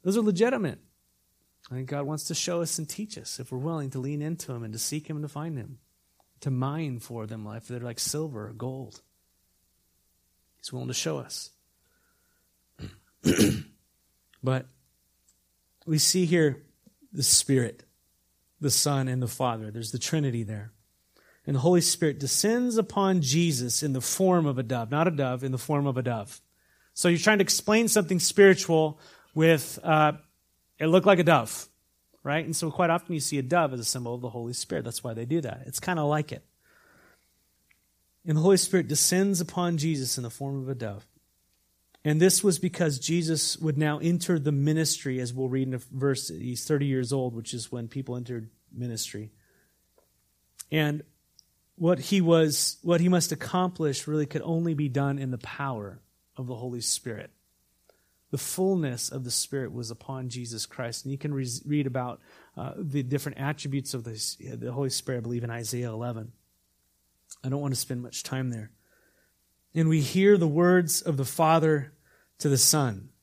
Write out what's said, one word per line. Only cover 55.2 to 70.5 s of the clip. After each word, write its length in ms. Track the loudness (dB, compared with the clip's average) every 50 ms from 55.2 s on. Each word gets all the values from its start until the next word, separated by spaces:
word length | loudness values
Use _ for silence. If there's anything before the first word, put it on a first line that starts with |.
| -4 -6
the 60 | -6 -8
power 600 | -8 -12 -8 -6 -6 -6 -6 -6 -8 -10 -14 -16 _ _ _ _ _ _ _
of 100 | -12 -10
the 80 | -10 -10
Holy 240 | -10 -8 -10 -8 -6
Spirit. 520 | -4 -4 -4 -4 -6 -10 -10 -10 -12 -16 _ _ _ _ _ _ _ _ _ _ _ _ _ _ _ _ _ _ _ _
The 60 | -8
fullness 720 | -6 -6 -6 -2 0 0 2 2 2 0 -2 -4 -6 -8 -8
of 160 | -6 -8 -6
the 60 | -4
Spirit 420 | -4 -4 -4 -4 -4 -6 -6 -6 -8
was 180 | -10 -10 -10
upon 380 | -12 _ -12 -10 -10 -8 -8 -8
Jesus 360 | -8 -10 -10 -10 -8 -10 -10
Christ. 380 | -10 -8 -8 -8 -8 -8 -10 -8
And 80 | -8
you 60 | -8
can 160 | -6 -6 -6 -4
re-, 280 | -4 -4 -6 -8 -10 -6
read 220 | -2 -2 0 0
about, 340 | -2 -4 -4 -6 -6 -10 -14 _ _ -20 -20 -20 _ _
uh, 180 | -10 -10 -10 -8
the 260 | -8 -8 -4 -4 -4 -2
different 360 | -2 -4 -4 -4 -6 -8 -4
attributes 540 | -4 -4 -4 -4 -6 -6 -4 -4 -6 -6 -8
of 120 | -8 -8
the, 500 | -10 -8 -8 -8 -8 -8 -10 -14 -12 -12
the 160 | -8 -8 -8
Holy 200 | -6 -4 -4 -4
Spirit, 260 | -4 -6 -4 -4 -6
I 40 | -6
believe, 220 | -4 -4 -6 -4 -4
in 60 | -6
Isaiah 420 | -8 -8 -8 -6 -6 -6 -6 -6
eleven. 400 | -6 -6 -6 -6 -6 -8 -10 -14 -16 _ _ _ _ _ _ _ _ _ _ _ _ _ _ _ _ _ _ _ -20 _ -6
I 60 | -4
don't 100 | -4 -2
want 140 | -2 -2 -2
to 60 | -4
spend 220 | -4 -6 -6 -8
much 220 | -8 -10 -12 -12 -8
time 260 | -6 -4 -4 -4 -4
there. 220 | -6 -8 -12 -14 _ _ _ _ _ _ _ _ _ _ _ _ _ _ _ _ _ _ _ _ _
And 140 | 2 4 4
we 100 | 4 4
hear 380 | 2 2 2 6 8 8 8
the 100 | 8 6
words 540 | 2